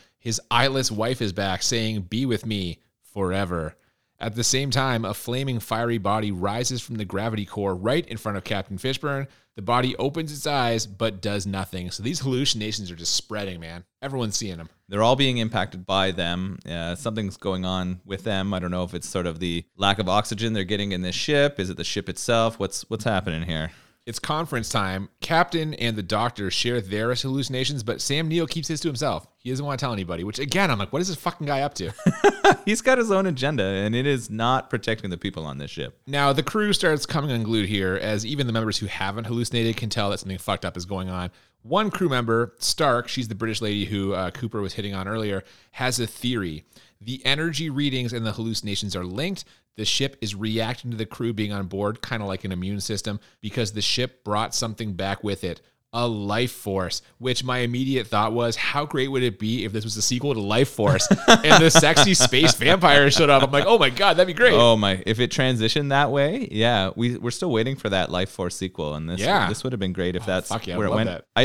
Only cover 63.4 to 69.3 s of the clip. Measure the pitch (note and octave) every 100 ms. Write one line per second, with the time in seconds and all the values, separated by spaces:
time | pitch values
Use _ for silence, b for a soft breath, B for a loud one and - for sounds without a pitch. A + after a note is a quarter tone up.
63.4 | C3+ C#3 F#3 A3+ C3+ B2+ G3 E3 F#3 D#3+
64.4 | B3 C#3 A#2+ A2 G2+ F#2+ G2 A2 A#2+ -
65.4 | C3 A#2+ A2 D3+ C#3+ C#3 C#3+ C#3 D3 B3
66.4 | A#3 G#2+ A2+ A2+ F#2+ - A#2+ B2 A#2 -
67.4 | F3 A2+ A#2+ C3+ G#2+ F#2+ E2 F2+ F#2+ -
68.4 | F2+ - F#2 - D2+ D2+ D#2+ F2 B2